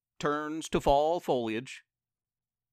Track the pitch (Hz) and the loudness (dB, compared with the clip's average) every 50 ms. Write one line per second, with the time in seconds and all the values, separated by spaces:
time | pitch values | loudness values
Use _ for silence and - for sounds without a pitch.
0 | _ _ _ - - 147 147 151 151 151 156 160 151 - - 165 - 156 139 143 | _ _ _ -6 -4 -2 -2 -2 -4 -6 -8 -8 -6 -2 -2 0 4 4 4 4
1 | 151 160 175 175 - - 147 123 117 110 107 117 131 131 - - - _ _ _ | 4 2 0 0 0 0 0 0 0 0 -2 -4 -4 -8 -12 -16 -18 _ _ _
2 | _ _ _ _ _ _ _ _ _ _ _ _ _ _ | _ _ _ _ _ _ _ _ _ _ _ _ _ _